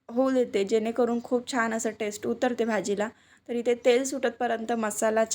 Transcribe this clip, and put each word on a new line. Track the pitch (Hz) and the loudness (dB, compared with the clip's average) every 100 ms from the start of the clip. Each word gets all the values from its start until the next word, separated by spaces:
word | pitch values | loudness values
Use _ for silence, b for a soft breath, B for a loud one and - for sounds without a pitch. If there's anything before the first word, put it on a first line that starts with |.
| - | -6
होऊ | 233 269 | 0 2
देते, | 262 247 202 | 2 2 0
जेणेकरून | 196 220 220 233 240 240 | 2 0 0 0 0 0
खूप | - 247 247 | -2 -4 -2
छान | 254 226 | -2 0
असं | 226 226 214 | 0 -4 -4
टेस्ट | 208 208 240 | -6 -4 -4
उतरते | 233 254 240 | 0 0 0
भाजीला. | 226 214 190 202 214 - b b - | 0 0 0 -2 -2 -6 b b -6
तर | |
इथे | 240 233 | -2 0
तेल | 240 254 240 | 2 4 4
सुटतपर्यंत | 269 277 247 233 240 226 226 | 2 -2 -2 -2 -2 -2 -2
मसाला | 233 214 - 220 220 220 | -2 -2 0 0 2 0